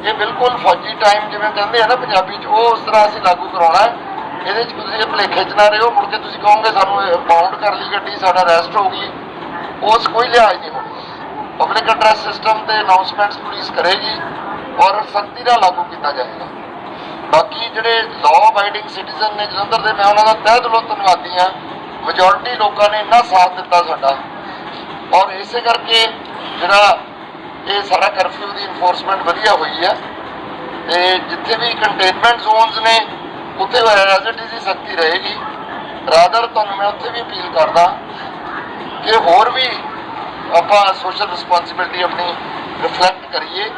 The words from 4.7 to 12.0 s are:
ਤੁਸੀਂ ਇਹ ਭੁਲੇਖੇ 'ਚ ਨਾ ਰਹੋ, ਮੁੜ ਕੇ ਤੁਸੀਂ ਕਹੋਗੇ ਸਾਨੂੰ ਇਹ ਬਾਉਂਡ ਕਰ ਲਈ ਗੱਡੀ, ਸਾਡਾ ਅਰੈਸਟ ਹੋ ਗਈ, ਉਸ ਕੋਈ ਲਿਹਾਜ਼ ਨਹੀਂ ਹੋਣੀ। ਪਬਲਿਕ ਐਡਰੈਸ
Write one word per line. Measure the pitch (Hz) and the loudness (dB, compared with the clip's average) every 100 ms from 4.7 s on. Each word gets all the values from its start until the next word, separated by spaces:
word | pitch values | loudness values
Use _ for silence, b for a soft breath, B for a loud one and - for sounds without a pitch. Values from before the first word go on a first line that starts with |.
ਤੁਸੀਂ | 208 214 214 | -6 -8 -4
ਇਹ | 214 | -2
ਭੁਲੇਖੇ | 208 190 208 | -2 0 0
'ਚ | - | -2
ਨਾ | 202 208 | 4 6
ਰਹੋ, | 214 233 | 6 2
ਮੁੜ | 208 196 | 2 -2
ਕੇ | 214 | -6
ਤੁਸੀਂ | - - | -8 0
ਕਹੋਗੇ | 208 214 220 | 4 6 4
ਸਾਨੂੰ | 196 190 202 | 2 2 2
ਇਹ | 196 175 170 | 0 0 4
ਬਾਉਂਡ | 170 180 - | 4 4 0
ਕਰ | 208 | -2
ਲਈ | 185 - | -2 -4
ਗੱਡੀ, | 202 - 208 | -6 -6 0
ਸਾਡਾ | 190 180 | 2 4
ਅਰੈਸਟ | 180 165 165 208 | 4 4 4 0
ਹੋ | 190 | 0
ਗਈ, | 165 - - - - - - - - 208 | -2 -8 -10 -14 -12 -12 -10 -10 -2 4
ਉਸ | 226 - | 4 4
ਕੋਈ | 220 240 | 0 4
ਲਿਹਾਜ਼ | 233 214 180 | 6 6 4
ਨਹੀਂ | 156 | -6
ਹੋਣੀ। | - - - - - - - - - | -10 -10 -14 -14 -14 -14 -12 -12 -4
ਪਬਲਿਕ | - 196 214 | -2 0 0
ਐਡਰੈਸ | 220 | 4